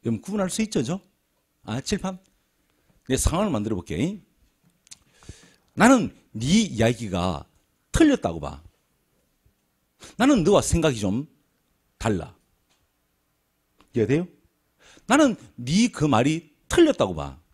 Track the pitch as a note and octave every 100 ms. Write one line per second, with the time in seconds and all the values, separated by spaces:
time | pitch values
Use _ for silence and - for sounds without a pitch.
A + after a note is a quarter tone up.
0 | A#2 A2+ - G#3 F#3 - A3 - A#2+ F#3
1 | _ _ _ _ _ _ - A2 - G3+
2 | F#3+ F#3 _ _ _ _ _ _ _ _
3 | - B2+ - E3 G#3+ B2 G#2 G#2 - D#2+
4 | C#3+ G3+ _ _ _ _ _ _ _ -
5 | _ _ - - - _ _ - G#3+ C4
6 | C3+ - _ A2 B2 G3+ G#3 B2 A2+ B2
7 | A2+ F2+ F2+ D2+ - _ _ _ _ -
8 | D#4 C4 - E2 C#2+ C#2+ - _ _ _
9 | _ _ _ _ _ _ _ _ _ _
10 | - - B3 C4+ E3 F#3+ A2 E3+ D#3+ A#2+
11 | G2+ G#2+ D3 _ _ _ _ _ _ _
12 | A2+ G2 D#2 - _ _ _ _ _ _
13 | _ _ _ _ _ _ _ _ _ A#2+
14 | G#2+ C#3+ F3 _ _ _ _ _ _ -
15 | _ B3+ D4 G3 - - B2 E3+ A#3 -
16 | D3+ A2+ B2+ D#3 - _ _ - E4 -
17 | G#2 E2 C#2+ C#2 _